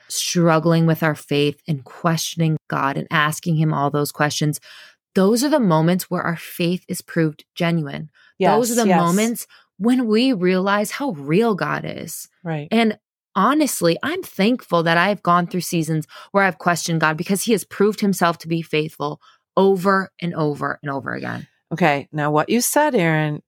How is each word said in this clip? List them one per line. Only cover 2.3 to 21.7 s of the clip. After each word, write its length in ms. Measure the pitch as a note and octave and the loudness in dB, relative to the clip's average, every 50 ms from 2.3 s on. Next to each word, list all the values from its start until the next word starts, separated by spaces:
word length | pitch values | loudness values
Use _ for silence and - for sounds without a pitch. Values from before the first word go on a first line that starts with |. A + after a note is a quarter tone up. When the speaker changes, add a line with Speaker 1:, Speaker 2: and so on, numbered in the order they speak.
| - E3 E3 D#3+ D#3 D3+ - - | -4 -2 0 0 0 -2 -4 -4
Speaker 1:
God 300 | D#3 C#3+ C#3 C3+ C#3 D#3 | -4 -2 -2 -2 -2 -4
and 100 | - - | -4 0
asking 440 | D#3 D#3+ D3 D#3 D#3 - - F3 D#3+ | 0 2 2 2 -2 -4 -4 -2 0
him 180 | D#3 D#3+ D#3 D#3 | 2 2 0 0
all 160 | C#3+ C#3+ C#3+ | 0 0 0
those 220 | C#3+ D3 D3 - | 0 -2 -2 -2
questions, 480 | - - D3+ D3 - - D#3 D3+ D3 - - - - - - - _ _ _ _ - | -2 -2 -2 0 0 0 -2 -2 -2 -4 -10 -18 -20 -20 -20 -20 _ _ _ _ 0
those 280 | G3 F#3+ G3 A#3 A3+ C4 | 2 2 4 2 2 2
are 60 | D4+ | 2
the 100 | D4+ D4+ | 2 2
moments 500 | A#3 F#3 D#3+ D#3 D#3+ E3 F3+ F#3 - - | 4 4 4 4 4 2 2 0 -2 -4
where 120 | F3+ F3 | -6 -4
our 140 | - - E3 | -4 -4 -6
faith 480 | D#3+ - - - - F3 E3+ F#3 F3 - - | -6 -10 -12 -6 -4 -2 -2 -2 -4 -6 -8
is 140 | F#3 - | -10 -10
proved 440 | - - - E3+ D#3+ D#3 D3+ - - _ _ | -12 -6 -2 0 0 0 -2 -6 -14 _ _
genuine. 540 | - F3 E3+ E3+ E3+ D3+ C#3 C#3+ D3+ D#3+ D3+ _ _ _ _ _ - | -4 -2 0 0 -2 -4 -6 -8 -12 -12 -14 _ _ _ _ _ 0
Speaker 2:
Yes, 180 | F#3+ F3 - | 2 2 4
Speaker 1:
Those 160 | A3 B3 G#3+ A#3+ A#3 | 2 2 0 0 2
are 60 | A3+ | 4
the 60 | G3 | 4
Speaker 2:
yes. 100 | F3+ F3 | 4 4
Speaker 1:
moments 480 | E3+ E3+ F3 G3+ A3 A#3 A#3+ - - - - - _ _ _ - | 4 2 2 2 0 0 -2 -6 -10 -14 -20 -20 _ _ _ -4
when 300 | F#3+ A#3 B3+ B3+ B3+ A3 | 0 0 2 2 2 2
we 260 | G#3 A3 B3+ C4+ B3+ | 2 2 2 2 2
realize 580 | F3 F3+ F3+ F#3 F#3 F#3 G3 G3+ G#3 G#3+ - | 2 2 2 2 2 2 0 0 0 -2 -4
how 200 | - - C#4+ C#4 | -6 -6 -6 -6
real 440 | F#3 C#3+ C#3 C#3+ D#3+ G3 A#3 A#3 G3+ | -6 -6 -2 0 2 2 2 2 0
God 280 | D#3+ D3 D3 D3 D3+ D#3 | -2 -2 -4 -4 -4 -6
is. 420 | D#3 - - - E3+ - - - - _ _ - | -8 -10 -10 -12 -12 -12 -14 -16 -18 _ _ -10
Speaker 2:
Right. 240 | E3+ D#3+ D3+ D3 D#3+ | -8 -8 -8 -6 -2
Speaker 1:
And 280 | G#3+ A3+ A#3 A3 G#3+ - _ _ _ _ _ _ - | 0 2 2 0 0 -4 _ _ _ _ _ _ -2
honestly, 640 | G3 F#3+ A#3+ C#4+ D#4 D4+ B3 - - - E3+ E3 - - | 0 0 2 2 2 0 0 0 0 2 2 2 0 -2
I'm 180 | C4 E4 F#4+ | -6 -6 -6
thankful 640 | E4+ - - - F#3+ A3 B3+ - - - F3 E3+ E3 | -8 -8 -4 0 0 0 0 -2 -2 -2 0 0 2
that 140 | E3+ E3 E3+ | 2 2 4
I've 260 | F3 G3+ G#3 E3+ - | 2 2 0 -2 0
gone 240 | F3 F3 F3 F3 E3+ | 2 2 2 2 0
through 140 | - F3+ | -4 -6
seasons 440 | - - - E3+ D#3 D3+ D#3+ D#3 D3 - - - - - | -4 -2 -2 -2 -2 -2 -2 -4 -4 -8 -14 -20 -14 -4
where 120 | - G3 G3 | 0 0 0
I've 140 | F#3+ E3+ - | 0 0 -2
questioned 420 | - F3 F3 D#3 - - E3 D#3+ | -2 -2 -2 0 -2 -4 -2 0
God 160 | E3 D#3 D#3+ | 0 0 0
because 280 | D#3 F3 - G3+ F#3 - | -2 -2 -2 -2 -2 0
he 100 | A3+ A#3 | 0 0
has 100 | F3+ - | 0 -2
proved 380 | - - - G3+ G#3+ G#3 - | -4 -2 2 2 2 2 2
himself 360 | G#3 G3 F#3+ - F3+ E3+ E3+ - | 0 0 0 2 0 0 0 -2
to 100 | - E3 | -4 -4
be 120 | E3+ E3 | -4 -4
faithful 600 | D#3+ - - D#3 D3+ D#3 - - D3 D3 D3+ - _ - _ _ _ _ _ | -4 -2 -2 -2 -2 -4 -6 -6 -6 -6 -6 -8 _ -20 _ _ _ _ _
over 560 | - F#3+ G3 G3 F#3 E3+ G3+ F#3+ F#3+ F#3 - _ - | 2 4 4 4 2 2 2 2 2 0 -4 _ -8
and 120 | F3 E3+ E3 | -8 -6 -4
over 420 | D#3+ D#3 D3+ C#3+ C#3 C#3+ C#3 - - - | -2 -2 -2 -2 -4 -6 -8 -8 -8 -8
and 80 | C#3+ | -8
over 220 | C#3 C#3 - C3+ A#2+ | -8 -6 -6 -8 -8
again. 340 | C3 C3 A#2+ A#2 A#2+ - - _ _ _ _ | -8 -8 -8 -8 -10 -12 -14 _ _ _ _